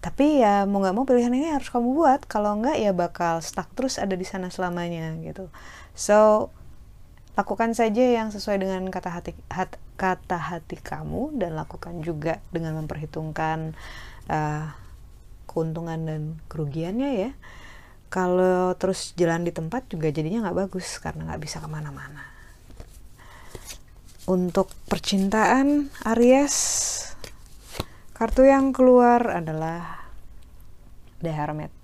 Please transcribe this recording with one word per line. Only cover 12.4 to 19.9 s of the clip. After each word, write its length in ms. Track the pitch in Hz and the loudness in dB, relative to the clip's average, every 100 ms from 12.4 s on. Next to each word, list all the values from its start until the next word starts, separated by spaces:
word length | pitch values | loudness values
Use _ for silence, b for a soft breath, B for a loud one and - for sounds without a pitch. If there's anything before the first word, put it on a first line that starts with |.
| - | -6
dengan 320 | 165 165 156 | -6 -4 -4
memperhitungkan, 960 | 156 147 151 - 156 156 160 160 160 160 B B B B - | -6 -8 -8 -8 -8 -4 -2 -2 -4 -10 B B B B -4
eh, 400 | 156 151 151 156 B B B - - - - | -2 -2 -4 -8 B B B -18 -20 -20 -20
keuntungan 560 | - - 160 160 165 160 160 | -8 -4 -4 -4 -6 -6 -6
dan 320 | 156 151 160 - | -6 -8 -10 -12
kerugiannya 640 | 156 147 143 170 214 277 240 | -6 -6 -4 -4 -2 -2 -2
ya. 160 | 254 277 B B B B B B - | -2 -6 B B B B B B -8
Kalau 640 | 185 180 185 185 180 185 180 | -2 2 4 4 4 2 0
terus 320 | 185 185 - - | -2 -2 -6 0
jalan 240 | 170 165 | 2 2
di 80 | 175 | 0
tempat 320 | 165 160 240 262 | -4 -6 -6 -6